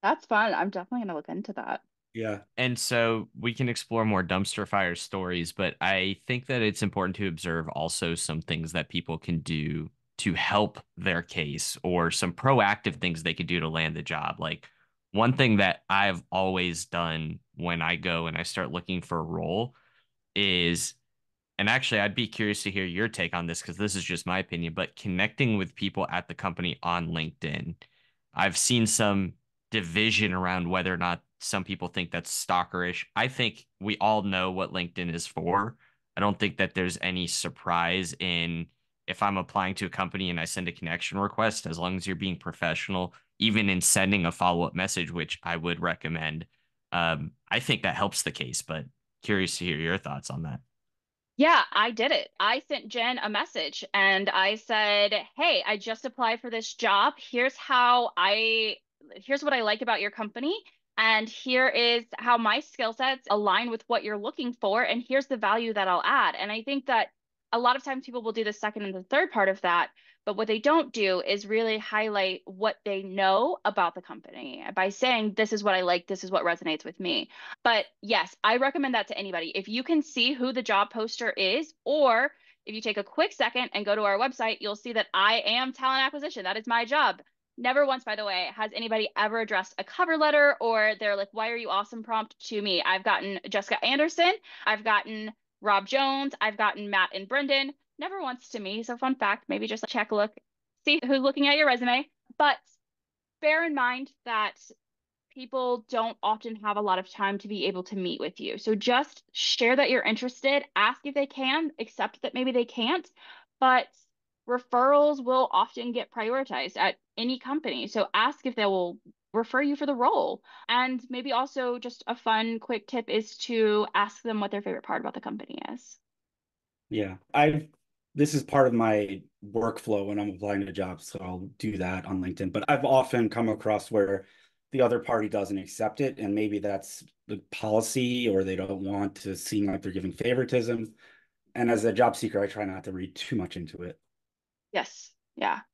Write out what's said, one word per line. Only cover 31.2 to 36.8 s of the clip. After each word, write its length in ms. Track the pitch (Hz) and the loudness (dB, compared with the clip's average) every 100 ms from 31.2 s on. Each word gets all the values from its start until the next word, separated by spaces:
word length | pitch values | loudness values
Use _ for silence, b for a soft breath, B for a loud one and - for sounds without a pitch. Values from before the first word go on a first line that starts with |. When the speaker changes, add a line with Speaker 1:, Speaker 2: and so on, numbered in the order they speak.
| _ _ | _ _
Speaker 3:
some 220 | - 98 | -6 -4
people 240 | 92 95 87 | -4 -8 -6
think 240 | - 87 | -6 -6
that's 340 | 87 85 - - | -6 -6 -8 0
stalkerish. 600 | 90 87 92 90 90 - - | 0 0 -4 -4 -4 -6 -2
I 140 | 123 | -2
think 360 | 131 120 - _ _ | 0 -4 -4 _ _
we 180 | 98 107 | -6 0
all 220 | 104 107 | 2 2
know 280 | 101 92 92 | 0 -2 -2
what 220 | 92 95 | -2 -4
LinkedIn 400 | 92 87 90 87 | -4 -6 -6 -6
is 120 | 82 - | -6 -6
for. 500 | - 82 95 113 - b b _ - | -6 0 0 0 -8 b b _ -2
I 20 | |
don't 180 | 101 95 | -2 0
think 200 | 101 - | -2 0
that 160 | 95 | -2
there's 240 | - | 0